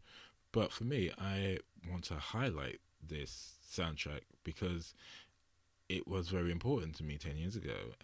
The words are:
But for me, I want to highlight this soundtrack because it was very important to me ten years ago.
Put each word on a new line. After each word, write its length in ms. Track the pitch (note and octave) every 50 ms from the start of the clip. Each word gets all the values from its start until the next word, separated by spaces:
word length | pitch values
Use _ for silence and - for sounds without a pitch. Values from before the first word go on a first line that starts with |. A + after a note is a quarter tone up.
| - - - - - - - _ _ _
But 200 | - A2+ G2 -
for 120 | - - A2+
me, 260 | B2 D3 A#2+ F2+ D#2+ - -
I 400 | F#2+ G2 G2 G2 G2 F#2+ F#2 - - _ - - - E2+
want 140 | F2+ F2 -
to 100 | - E2+
highlight 680 | D2 - - - A2+ C#3 A#2+ D#2+ C#2+ C2+ B1+ - - _ _ _ - D#2
this 480 | D#2 D#2 D2 C#2 - - - - - - - - -
soundtrack 520 | - - E2+ E2 D2+ - - D2+ D2 - - - - -
because 520 | - D#2+ D#2 - F#2+ F2+ F2 E2 E2 - - - - - - - - - _ _ _ _ _ _ _ _ _ _ _ -
it 200 | F#2 - - -
was 200 | F#2 F#2 E2+ E2+
very 220 | F#2+ F2+ F2 F2
important 460 | E2+ F2 - B2+ D3 A2 D#2+ D#2+ D2+
to 80 | - D#2
me 140 | D2 D2 D2
ten 180 | - D2 D2
years 200 | D#2 E2 F#2+ A2+
ago. 380 | G2+ - C2 A1 G1+ G1+ A#1 - -